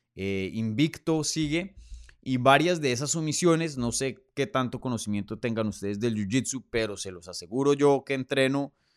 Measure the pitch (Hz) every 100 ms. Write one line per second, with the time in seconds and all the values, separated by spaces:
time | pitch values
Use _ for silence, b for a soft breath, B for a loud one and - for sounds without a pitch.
0 | _ - 98 98 95 113 113 110 160 -
1 | - 160 143 160 151 160 190 b b b
2 | b b - 127 131 143 175 175 139 120
3 | 143 170 156 - 175 160 165 131 120 -
4 | 135 110 _ - 135 131 123 127 131 113
5 | 104 101 98 107 120 113 107 - 101 101
6 | 117 107 95 131 127 131 - 117 110 98
7 | 95 87 92 87 85 123 139 143 143 139
8 | - 135 127 135 131 139 143 _ _